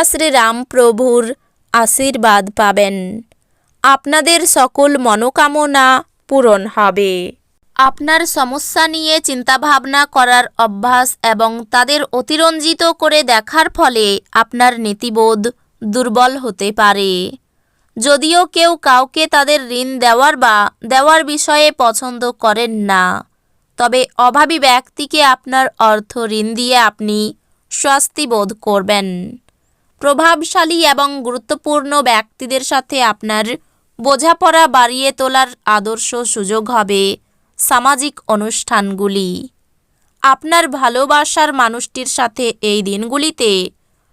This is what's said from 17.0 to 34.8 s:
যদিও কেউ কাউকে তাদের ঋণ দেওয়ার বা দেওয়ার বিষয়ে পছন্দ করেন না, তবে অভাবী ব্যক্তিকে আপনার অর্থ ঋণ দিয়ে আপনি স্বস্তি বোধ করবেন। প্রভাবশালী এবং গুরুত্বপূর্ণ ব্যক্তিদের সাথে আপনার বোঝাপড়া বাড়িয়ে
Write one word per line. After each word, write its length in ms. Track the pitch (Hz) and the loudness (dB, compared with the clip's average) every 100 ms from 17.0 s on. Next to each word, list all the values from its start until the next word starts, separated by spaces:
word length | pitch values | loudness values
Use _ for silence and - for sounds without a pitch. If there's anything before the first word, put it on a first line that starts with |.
| 196 180 185 - _ _ _ _ _ 233 | 0 -2 -6 -12 _ _ _ _ _ -4
যদিও 440 | 262 277 311 349 359 | 0 0 2 0 0
কেউ 240 | 339 339 339 | 0 0 2
কাউকে 420 | 269 254 254 320 311 | 2 2 2 -2 0
তাদের 320 | 294 277 294 240 | 0 2 0 -2
ঋণ 180 | 247 262 262 | -6 -6 -2
দেওয়ার 340 | 240 233 285 294 | 0 4 2 2
বা 180 | 240 208 208 _ 226 | 2 2 0 _ 0
দেওয়ার 340 | 262 294 320 | 2 4 2
বিষয়ে 440 | 294 294 - 302 302 294 | 0 -4 0 2 2 2
পছন্দ 440 | 233 220 254 240 247 - | -2 -2 -8 -6 -6 -2
করেন 340 | 220 208 240 220 202 | -2 0 -4 -4 -2
না, 160 | 190 180 190 - _ _ _ _ - | 0 0 -2 -10 _ _ _ _ -4
তবে 220 | 240 254 254 - | 0 0 -2 2
অভাবী 380 | 247 277 302 320 | 2 2 0 2
ব্যক্তিকে 600 | 262 247 - - 294 302 277 | 2 2 -2 -12 -4 2 2
আপনার 400 | 262 254 262 262 - | 2 -2 -2 -2 0
অর্থ 300 | 220 214 214 247 220 | 2 2 -2 -8 -6
ঋণ 160 | 214 214 226 | -4 -4 -4
দিয়ে 220 | 247 247 | 0 2
আপনি 340 | 220 214 208 208 214 - _ _ - | 2 0 -4 -4 -4 -8 _ _ -12
স্বস্তি 520 | - 285 277 - - 277 | -4 0 0 -2 -4 -2
বোধ 220 | 220 202 214 | -2 -2 -6
করবেন। 460 | 214 202 190 202 190 180 214 247 _ _ _ _ _ - | -2 -2 0 -2 -2 -8 -12 -16 _ _ _ _ _ -4
প্রভাবশালী 800 | 285 277 330 330 330 381 320 339 302 | -2 0 0 0 -2 -2 0 0 2
এবং 240 | 269 285 277 | 2 -2 -4
গুরুত্বপূর্ণ 680 | 247 247 - 294 294 294 277 294 | -8 -8 -8 -8 -2 -2 -2 -2
ব্যক্তিদের 600 | 254 220 220 - 247 262 | 0 0 -2 -14 -6 -6
সাথে 340 | - 269 - 277 | -2 -4 -2 -2
আপনার 420 | 233 208 220 214 220 - _ _ _ - | -2 -2 -4 -4 -4 -6 _ _ _ -6
বোঝাপড়া 640 | 254 269 320 330 359 330 311 | -2 0 2 2 4 4 4
বাড়িয়ে 420 | 262 | 4